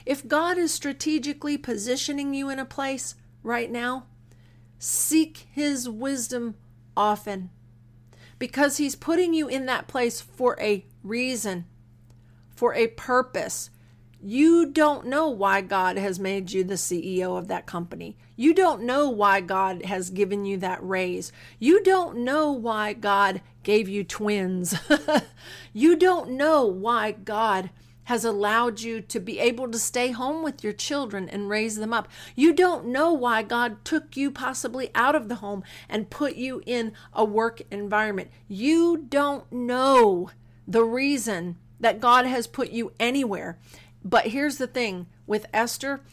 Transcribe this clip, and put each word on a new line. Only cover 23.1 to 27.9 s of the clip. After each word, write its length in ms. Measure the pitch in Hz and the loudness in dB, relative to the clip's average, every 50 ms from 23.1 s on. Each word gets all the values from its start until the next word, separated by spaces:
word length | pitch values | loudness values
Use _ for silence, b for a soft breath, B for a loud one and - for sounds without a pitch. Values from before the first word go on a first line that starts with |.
| 196 196 202 190 190 196 b b b - - | 4 4 4 4 2 -2 b b b -8 0
gave 260 | 196 214 220 214 185 | 2 2 2 2 0
you 140 | 196 202 185 | -2 -4 -4
twins. 720 | - - - 208 208 208 202 190 180 185 185 180 170 190 160 - - | -6 -6 -4 -2 0 0 0 0 -2 -2 -2 -2 -4 -4 -4 0 2
<laughs> 0 | 302 - - - 302 - - - B B B B B B B B - | 2 2 4 2 2 2 0 -2 B B B B B B B B -2
You 220 | 208 269 330 349 | 4 6 6 6
don't 360 | 311 359 370 359 339 - 247 | 8 6 4 4 2 0 -4
know 340 | 254 262 285 311 320 294 254 | -2 0 2 4 4 4 4
why 480 | 208 180 190 196 233 240 226 214 214 196 | 2 0 0 0 0 0 0 0 -2 -4
God 580 | 220 190 - 214 214 226 220 196 190 190 185 b b b b | -6 -8 -6 -2 0 2 2 2 0 -2 -6 b b b b